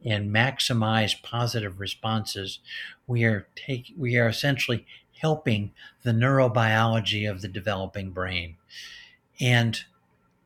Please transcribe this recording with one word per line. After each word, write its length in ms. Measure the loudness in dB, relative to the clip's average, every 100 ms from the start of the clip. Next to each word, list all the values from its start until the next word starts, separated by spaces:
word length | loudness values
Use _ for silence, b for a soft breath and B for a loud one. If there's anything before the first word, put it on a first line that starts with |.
| -4
and 280 | -2 0
maximize 880 | 2 2 0 0 2 2 2 0 -2
positive 580 | -6 -4 -2 -2 -6 -8
responses, 800 | -10 -6 -2 -2 -2 -6 -8 -10 B B B B -4
we 160 | 2
are 240 | 2 2 -4 -14
take-, 380 | -8 -8 -8 -6
we 200 | 0 2
are 100 | 2
essentially 580 | 2 0 0 0 -2 -4 B B -4
helping 520 | 0 0 0 0 -2 B B _
the 80 | 0
neurobiology 1200 | 2 4 4 4 4 4 4 4 2 0 -2 -2
of 120 | -4
the 60 | -8
developing 640 | -6 -4 -4 -6 -8 -8
brain. 460 | -6 -4 -4 -6 -12 _ B B B B B _ -2
And 440 | 4 4 4 -2 -10 _ _ _ _ _